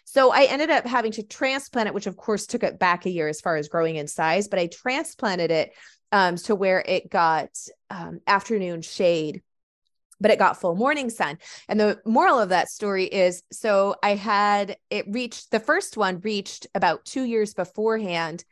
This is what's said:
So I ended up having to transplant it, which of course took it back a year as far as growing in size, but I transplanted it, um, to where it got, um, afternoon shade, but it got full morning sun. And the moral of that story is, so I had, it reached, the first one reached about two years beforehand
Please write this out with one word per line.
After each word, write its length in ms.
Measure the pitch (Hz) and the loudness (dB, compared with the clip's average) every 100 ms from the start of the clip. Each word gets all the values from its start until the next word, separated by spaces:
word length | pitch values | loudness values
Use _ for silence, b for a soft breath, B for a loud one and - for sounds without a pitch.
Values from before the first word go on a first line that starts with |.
| - | -2
So 260 | - 262 | 4 4
I 120 | - | 6
ended 260 | 269 262 311 | 4 4 0
up 160 | 285 240 | 0 0
having 260 | 254 220 | -2 -2
to 100 | 214 | -4
transplant 640 | 208 - 269 269 - 247 214 | -10 -4 -4 -2 -4 -4 -2
it, 60 | 196 | -4
which 100 | 202 | -6
of 120 | 180 | -8
course 280 | - 208 - | -4 -4 -4
took 160 | 233 | -4
it 140 | 185 - | -4 0
back 280 | 180 175 190 | 2 2 -2
a 20 | |
year 180 | 175 151 | -2 -2
as 140 | 156 | -2
far 140 | - 160 | -2 -2
as 140 | 151 | -2
growing 260 | 170 165 160 | -2 0 -2
in 120 | 151 | -6
size, 400 | - 160 175 208 | -2 0 0 0
but 120 | 190 | -2
I 80 | 175 | -2
transplanted 800 | - 254 269 320 - 226 180 165 | -4 -6 -4 -6 -6 -4 -2 0
it, 220 | 160 - b b b _ | 0 -2 b b b _
um, 240 | 208 185 175 | 2 2 0
to 180 | - | -2
where 300 | 208 190 185 - | 0 2 2 2
it 240 | 185 - | -2 0
got, 400 | 190 170 160 - - - - _ | 2 2 2 -2 -10 -18 -20 _
um, 300 | 190 165 170 - | -14 -12 -6 0
afternoon 560 | 196 - 220 180 170 | 0 2 -2 -2 -6
shade, 580 | 165 - 185 170 156 185 - _ _ _ _ _ _ - | -10 0 2 2 0 -8 -16 _ _ _ _ _ _ -2
but 100 | - | 2
it 60 | - | 4
got 200 | 185 - | 4 2
full 140 | 185 170 | -2 0
morning 340 | 254 302 254 | 0 0 -4
sun. 300 | 226 165 156 B B B | -4 -4 -4 B B B
And 120 | 214 | 0
the 200 | 214 - - | 2 0 0
moral 320 | 233 359 277 | 2 4 4
of 100 | 196 | 4
that 200 | 180 - | 2 0
story 360 | - 208 190 190 | -4 -4 -2 -2
is, 360 | 196 180 175 - | 2 2 2 -8
so 440 | - 220 196 196 - | -6 0 2 2 0
I 100 | 208 202 | 0 0
had, 640 | 202 202 208 202 202 190 _ | 0 2 2 2 -2 -8 _
it 140 | 214 - | -6 -4
reached, 400 | 214 240 - - | -6 -6 -10 -4
the 100 | 220 | -4
first 380 | 220 330 - - | 0 0 -2 -2
one 220 | 196 180 | -2 -2
reached 480 | 208 208 196 - - 196 | -4 -4 -6 -12 -8 0
about 280 | 180 - | 0 0
two 200 | - 269 | -4 -6
years 300 | 254 226 208 - | -2 0 -2 -4
beforehand 880 | 175 - 220 220 202 170 165 170 - | -8 -4 -2 0 -2 -4 -4 -6 -14